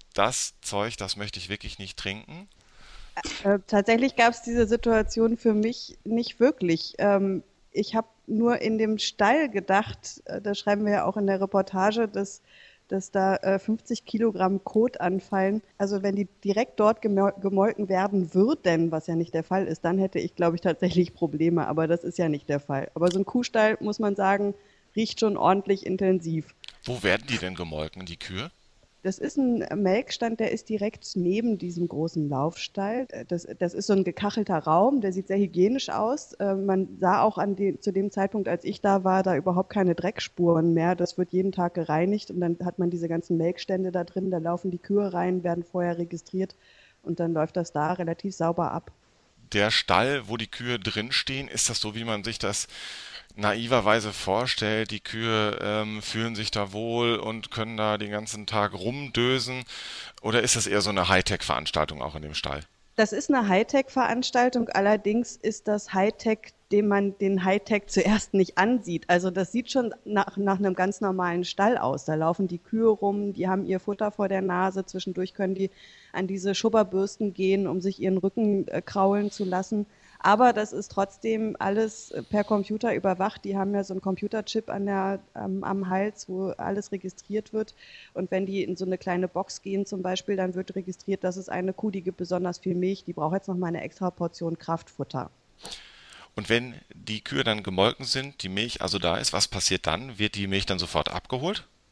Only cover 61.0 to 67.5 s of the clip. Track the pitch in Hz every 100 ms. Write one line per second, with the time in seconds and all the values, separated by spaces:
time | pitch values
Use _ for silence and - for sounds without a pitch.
61 | 90 92 - 95 - 67 80 80 78 73
62 | 67 76 76 76 71 71 - _ _ -
63 | 214 202 - 269 202 185 226 277 269 262
64 | 254 240 - 247 247 247 226 - 202 214
65 | 208 226 240 - 220 214 - 208 - 190
66 | 202 - 226 220 - _ - 208 208 202
67 | 202 196 196 196 185